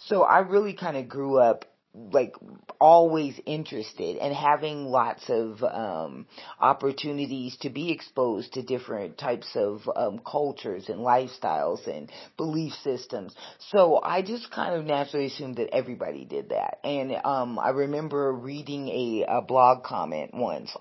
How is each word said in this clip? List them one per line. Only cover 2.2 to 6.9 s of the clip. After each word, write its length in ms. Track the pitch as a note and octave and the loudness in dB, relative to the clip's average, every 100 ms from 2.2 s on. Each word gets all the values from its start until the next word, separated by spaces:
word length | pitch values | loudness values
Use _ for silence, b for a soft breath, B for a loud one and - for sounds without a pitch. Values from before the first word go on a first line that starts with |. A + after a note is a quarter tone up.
| A#2 - - - - - | 2 -4 -20 -18 -12 6
always 600 | D#3 E3+ E3 D#3+ C#3+ B2+ - | 10 10 8 2 -2 -6 -8
interested 720 | D#3 D3+ C3 A2 - E2+ - | -6 -6 -8 -10 -8 -6 -4
and 180 | C#3+ C#3+ | -4 0
having 500 | D3 D3 D3+ D3 C3+ | 2 2 0 -6 0
lots 440 | B2+ A#2 - - | 2 2 -2 -2
of, 340 | A#2 A2+ G#2+ | 0 -2 -2
um, 640 | B2 G#2+ G#2+ E2 D#2 C2 - B B B | -2 -2 -4 -6 -8 -10 -16 B B B
opportunities 960 | B2+ C#3 C#3 | 2 2 -2